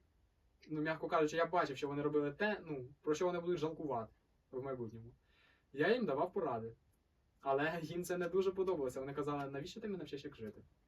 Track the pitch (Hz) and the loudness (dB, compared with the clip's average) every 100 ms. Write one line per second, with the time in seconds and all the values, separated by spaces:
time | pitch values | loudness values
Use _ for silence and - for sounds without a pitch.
0 | _ _ _ _ _ _ - 156 156 156 | _ _ _ _ _ _ -6 -2 0 -2
1 | 160 170 151 160 165 175 151 131 143 143 | 2 4 4 4 2 4 2 0 -2 0
2 | 147 151 147 143 208 208 160 139 127 - | 2 4 2 2 0 0 -4 -8 -8 -4
3 | 156 151 180 175 175 175 160 160 151 120 | 0 2 2 2 0 0 0 -2 -2 -2
4 | 110 _ _ _ _ 127 135 127 113 113 | -4 _ _ _ _ -6 -4 -4 -6 -10
5 | 117 - _ _ _ _ _ 135 170 247 | -16 -20 _ _ _ _ _ 0 4 4
6 | 190 135 - 202 - - 113 - _ _ | 2 2 0 0 0 -2 -4 -12 _ _
7 | _ _ _ _ 139 139 156 170 156 175 | _ _ _ _ 2 4 4 0 -2 -4
8 | 180 180 170 190 190 190 185 165 131 131 | -2 -2 2 2 2 2 2 2 0 -2
9 | 139 143 143 143 139 139 170 220 220 185 | -4 -2 -2 -2 -2 -6 -8 -6 -6 -6
10 | 151 143 151 - 107 - - _ | -6 -8 -10 -10 -12 -12 -18 _